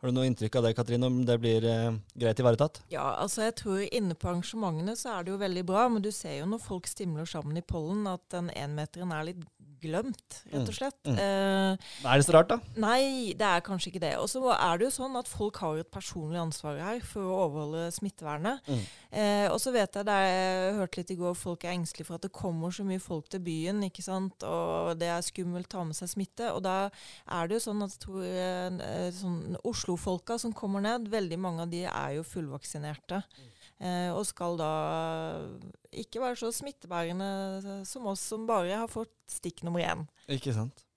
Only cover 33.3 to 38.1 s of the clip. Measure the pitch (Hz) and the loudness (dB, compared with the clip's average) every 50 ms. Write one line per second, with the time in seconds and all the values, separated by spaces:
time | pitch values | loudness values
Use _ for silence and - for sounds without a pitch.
33.3 | - - 135 120 - _ - - _ _ - 180 180 175 180 180 170 180 208 196 | -12 -20 -20 -20 -20 _ -20 -20 _ _ -4 -2 -2 0 0 0 0 -2 -2 -4
34.3 | - - 175 175 175 170 160 151 156 156 156 156 160 160 160 165 160 160 160 160 | -4 -4 -2 -2 -2 0 0 0 0 0 0 0 -2 -2 -2 -2 -4 -4 -4 -4
35.3 | 160 160 156 - - - - 190 - - _ - - - 226 - - 226 254 254 | -6 -6 -8 -10 -12 -14 -14 -16 -18 -20 _ -16 -12 -12 -10 -8 -6 -4 -2 -2
36.3 | 247 240 - 226 233 - 285 285 277 _ - 175 180 170 170 165 175 185 196 196 | -2 -2 -4 -4 -4 -4 -6 -6 -12 _ -12 -6 -4 -2 -2 -2 -2 -2 -2 -2
37.3 | 196 196 196 196 190 190 196 196 196 196 196 190 - 269 247 208 | -2 -4 -4 -4 -6 -6 -8 -8 -10 -10 -10 -10 -10 -6 -4 -4